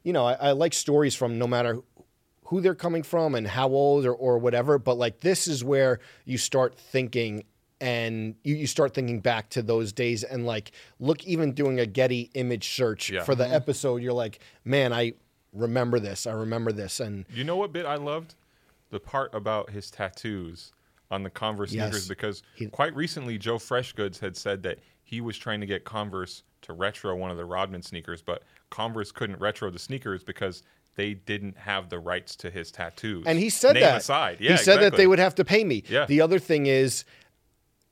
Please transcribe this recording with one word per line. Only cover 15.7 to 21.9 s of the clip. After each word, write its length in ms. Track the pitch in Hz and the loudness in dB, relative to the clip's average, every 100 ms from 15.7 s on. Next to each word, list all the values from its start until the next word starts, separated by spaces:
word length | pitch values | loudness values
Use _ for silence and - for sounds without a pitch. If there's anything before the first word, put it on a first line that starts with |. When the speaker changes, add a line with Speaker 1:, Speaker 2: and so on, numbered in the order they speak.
| 127 120 120 | 0 2 0
Speaker 1:
this, 260 | 101 95 117 | -2 -6 -6
I 60 | |
remember 400 | 110 110 117 113 | -6 -4 -2 -2
this, 280 | 104 95 - | -4 -6 -8
and 240 | 110 98 - | -8 -10 -10
Speaker 2:
You 120 | 117 | -8
know 120 | 147 185 | -4 -4
what 160 | 202 | -4
bit 140 | 170 151 | -6 -6
I 100 | 147 | -6
loved? 380 | 147 156 160 _ _ _ _ _ _ | -6 -8 -10 _ _ _ _ _ _
The 100 | 107 | -12
part 340 | - 135 127 | -6 -4 -4
about 360 | 110 107 107 98 | -6 -4 -4 -4
his 200 | 101 - | -10 -12
tattoos 840 | - 95 - 110 98 82 85 - _ _ _ - | -8 -10 -8 -8 -8 -10 -14 -20 _ _ _ -8
on 120 | 98 | -8
the 80 | 98 | -8
Converse 420 | - 110 104 101 | -6 -6 -4 -6
Speaker 1:
Yes. 180 | 107 107 | -4 -4